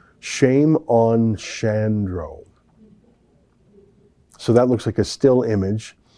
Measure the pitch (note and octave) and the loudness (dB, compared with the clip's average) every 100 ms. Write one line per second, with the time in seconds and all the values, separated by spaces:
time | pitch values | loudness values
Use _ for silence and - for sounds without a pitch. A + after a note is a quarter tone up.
0 | _ _ - - C3 C3+ D#3 D#3 - A#2 | _ _ -12 0 2 4 2 2 2 2
1 | A2+ A#2 A2+ G2+ - - A2+ G#2+ A2 G#2+ | 4 2 0 -2 -8 -6 -4 -2 -2 -2
2 | G2 F2+ D#2 - - _ _ _ - _ | -4 -6 -10 -16 -20 _ _ _ -20 _
3 | _ _ _ _ _ _ _ _ _ _ | _ _ _ _ _ _ _ _ _ _
4 | _ _ _ - - A#2 B2+ B2 - A2 | _ _ _ -14 0 2 4 0 -2 -4
5 | G2+ - C3+ B2 A#2+ G#2+ F#2+ G#2+ - - | -4 0 2 2 2 -2 -2 -4 -8 -20
6 | _ | _